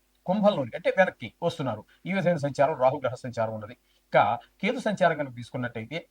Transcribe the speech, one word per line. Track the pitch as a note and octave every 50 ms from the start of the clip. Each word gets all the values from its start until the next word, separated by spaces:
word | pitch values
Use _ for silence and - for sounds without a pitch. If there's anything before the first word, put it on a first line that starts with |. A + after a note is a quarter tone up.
| _ _ _ _ -
కుంభంలోనికి | - F#3 G#3+ G3 G#3 G3+ D#3+ C3 A2+ -
అంటే | D3+ - C#4
వెనక్కి | B3+ F#3+ F#3 F3+ - - B2 G#2 - - E3+
వస్తున్నారు. | E3+ - - C#3+ B2+ G#2+ G#2+ - _ _ _ -
ఈ | - C#3+
విధమైన | G3 D#3 E3+ F3
సంచారం | D#3+ C3+ C#3+ C3 - C#3 C#3 D#3 B2+
రాహుగ్రహ | B2+ C3 C3+ D3 B2+ A#2+ B2
సంచారం | - - B2+ A2+ A#2 A2+ A2 A2
ఉన్నది. | A2 G#2+ G#2 B2 - _ _ _ _ _
ఇక | _ - D#3 B2+ G#2+ G#2 - - _ _
కేతు | _ - G#3 B3+ C4+
సంచారం | - A3+ G3 - F3+ E3+ D#3+
కనుక | D3 D3 C3+ A#2+
తీసుకున్నట్టయితే, | A#2+ A#2+ - - C3 B2 A#2+ - A#2 A2 A2+ D3 E3+ - _